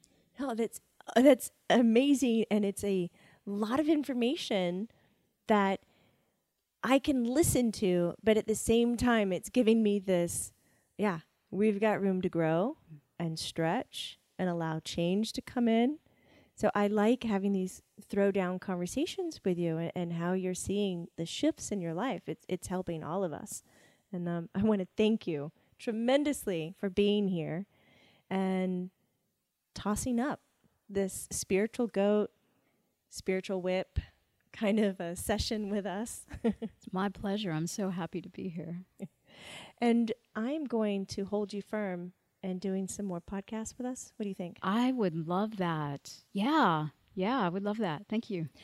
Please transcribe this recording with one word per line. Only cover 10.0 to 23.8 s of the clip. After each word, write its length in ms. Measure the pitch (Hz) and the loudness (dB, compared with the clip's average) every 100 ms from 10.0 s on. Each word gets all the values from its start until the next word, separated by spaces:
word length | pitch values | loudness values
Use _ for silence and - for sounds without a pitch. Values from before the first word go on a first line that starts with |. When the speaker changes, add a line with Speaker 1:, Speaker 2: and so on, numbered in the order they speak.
| 190 175 175 - - _ _ _ _ - | 2 2 2 -2 -8 _ _ _ _ -2
Speaker 1:
yeah, 220 | 208 165 _ _ _ | -2 -2 _ _ _
we've 300 | 185 214 196 | 0 2 4
got 200 | 214 175 | 2 2
room 200 | 196 185 | 2 0
to 60 | 185 | 0
grow 480 | 165 160 165 233 320 _ 151 _ - | 2 2 2 0 -4 _ -20 _ -6
and 200 | 165 160 | -6 -4
stretch 800 | - - 160 233 - - - - _ - | -6 -2 0 -2 -4 -12 -12 -14 _ -4
and 100 | 185 | -4
allow 320 | 170 160 160 | -2 -2 -4
change 520 | - - 170 196 220 | -6 -2 0 0 -2
to 80 | - | -6
come 260 | - 247 233 | -6 0 4
in. 300 | 226 254 302 _ _ _ - _ - | 4 2 -2 _ _ _ -20 _ -2
So 140 | 214 | 0
I 140 | 208 208 | 2 2
like 340 | 214 214 254 | 4 4 2
having 280 | 226 196 202 | 0 0 2
these 300 | 196 185 - _ - - | 0 -2 -8 _ -20 -4
throwdown 500 | 202 196 196 180 185 | 2 4 4 0 -2
conversations 800 | - 180 180 262 330 - 339 - | -4 -4 -2 -2 -4 -4 -6 -4
with 140 | 190 175 | -2 0
you 180 | 170 160 | 0 -2
and, 140 | 170 | -4
and 180 | 180 170 | -4 -4
how 180 | 170 175 | -2 -2
you're 220 | 190 185 | -2 -2
seeing 540 | 180 - 202 202 175 170 - | -4 -4 -2 -2 -4 -8 -8
the 100 | 165 | -8
shifts 440 | - 302 - - | 0 0 -2 -6
in 100 | 202 | -6
your 140 | 170 | -4
life. 280 | 165 254 185 - | -4 -4 -6 -8
It's, 180 | 156 - | -10 -6
it's 180 | 180 - | -8 -4
helping 380 | 185 180 160 | -6 -4 -6
all 180 | 156 190 | -6 -4
of 100 | 175 | -4
us. 300 | 147 - - _ _ | -6 -10 -14 _ _